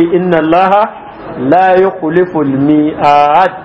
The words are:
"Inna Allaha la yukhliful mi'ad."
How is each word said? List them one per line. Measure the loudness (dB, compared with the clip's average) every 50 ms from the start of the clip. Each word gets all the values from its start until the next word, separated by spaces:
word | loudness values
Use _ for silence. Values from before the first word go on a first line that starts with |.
| 2 2 0
"Inna | 0 0 0 0 0
Allaha | 0 0 0 0 2 2 2 0 0 -2 -4 -12 -20 -20 -20 -18 -16 -14 -10 -6
la | -2 0 2 2 2 2 2
yukhliful | 2 2 0 -2 -4 -6 -4 -2 0 -2 -2 -2 -2 -2 -2 -2 0 0 2
mi'ad." | 2 2 0 -2 -2 -2 0 2 4 4 4 4 2 2 2 0 -2 -6 -14